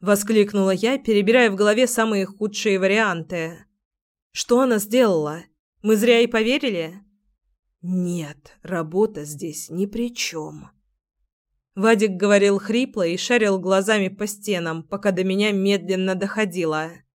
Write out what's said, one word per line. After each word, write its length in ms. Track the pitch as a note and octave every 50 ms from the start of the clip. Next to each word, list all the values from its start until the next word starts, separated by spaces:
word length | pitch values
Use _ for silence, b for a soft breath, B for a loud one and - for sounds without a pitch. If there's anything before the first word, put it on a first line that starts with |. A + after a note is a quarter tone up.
воскликнула 680 | - G3 G#3 G3+ G3+ - A3+ G#3+ G3+ G#3 G#3 G3+ F#3+ F#3+
я, 280 | F#3+ F3+ G#3 A#3 C4+ C4+
перебирая 520 | - A3+ A3 G3+ G3 G3+ A#3 B3+ A#3+ A3
в 40 | G3
голове 320 | F#3+ G#3 G#3 G#3+ A#3 B3+
самые 400 | B3 - A#3 A3+ A3 G#3+ G3 F#3+
худшие 520 | F#3+ - - G#3 G#3 G#3 - - G#3+ G3 F#3+
варианты. 880 | F#3+ F#3+ G3 A3 A3 G3+ F3 E3+ D#3+ D#3 F3+ E3+ D#3+ E3 E3+ E3 - _ _ _ _ _ _ _ _ _ _ _ _ _ -
«Что 280 | - - - B3 A#3+
она 180 | C4+ B3+ A#3 G#3
сделала? 640 | G#3 G#3 A3+ B3+ B3+ G#3+ F#3 D#3+ D3 D3 D#3 E3+ F3 - _ _ _ _ _ _ -
Мы 140 | G#3 A3
зря 220 | G#3 G#3+ A#3+ A#3 A#3
ей 100 | A#3+ A#3
поверили?» 760 | A#3 A3 A3 A3+ C4 D4+ D4 B3+ G3+ E3+ D#3+ D#3+ F3+ G3+ - _ _ _ _ _ _ _ _ _ _ _ _ _ _ _ E3+
«Нет, 760 | F3 F#3 F#3 F3+ F3 F3 F3 D#3 D3 D3 C#3+ _ - - _ -
работа 640 | D#3+ F#3 E3+ D#3+ D#3 E3+ F#3+ G#3+ G#3+ G#3 D#3 D3+
здесь 460 | D3 D3 C#3 - E3 D3+ - - -
ни 160 | D#3+ F3+ G3+
при 280 | G#3 G#3 A3 A#3+ A#3+ A#3+
чем». 560 | - - - E3 D#3+ D3+ D#3 D#3 D3+ - - _ _ _ _ _ _ _ _ _ _ _ _ _ _ _ _ _ _ _ _ -
Вадик 380 | G3 F#3+ A3 A#3 G3+ A3 G#3 F#3+
говорил 460 | F3 G3 F#3+ G#3 G3+ G3+ G3+ G3+ G3
хрипло 480 | G3+ - A3 A#3+ C4 B3+ - G#3+ F3+
и 100 | E3+ E3+
шарил 420 | F3+ - - B3 A#3+ A3 G3+ G3 F#3+
глазами 500 | F#3 F#3 F#3+ F#3+ G3 G3+ A3 G#3 F#3+ F#3
по 180 | F#3+ - G#3
стенам, 560 | G#3 - - - G#3+ G3+ F3 E3+ E3 D#3+ E3 D#3+
пока 300 | - - G3 - G#3 F#3
до 120 | F3+ F#3
меня 280 | F#3+ F#3 G3 G#3 G#3+ G3+
медленно 640 | G3 F#3+ G3 G3+ F#3+ E3+ F3 F#3+ F#3 F#3 F#3+ F#3+
доходило. 760 | F#3 G3 G3 - G#3+ G#3+ F#3+ E3+ F#3 E3+ D#3 D#3 D#3 D#3 D#3+ E3+ - _ _